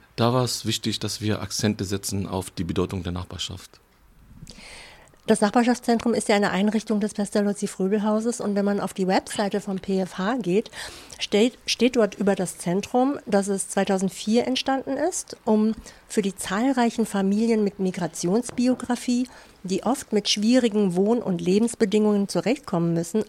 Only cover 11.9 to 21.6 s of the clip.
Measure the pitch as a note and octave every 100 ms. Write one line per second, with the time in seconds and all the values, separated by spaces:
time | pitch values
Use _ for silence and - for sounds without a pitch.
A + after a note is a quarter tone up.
11.9 | B3 G#3 - G#3 G3 F3 - F3+ F#3 G3+
12.9 | B3 C4 C#4+ - G3+ G3 G3 - - G3
13.9 | F#3+ F#3+ - G#3 A3+ B3 B3+ - C4+ C4+
14.9 | C4+ D#4+ - - - - G#3+ G#3+ A3 -
15.9 | - _ - G3 - - G3 C4 B3+ A#3
16.9 | - G#3+ G3 F#3+ G#3 A3+ A3 G3+ - F#3
17.9 | F3+ E3 - E3+ G#3+ B3 - B3 B3 -
18.9 | A#3+ - A#3+ B3+ - - - F3+ F#3 G3+
19.9 | C4+ - G#3+ - G#3 G#3+ B3+ A#3+ G#3 G3+
20.9 | F3 G3+ A#3+ - E3+ E3+ G3+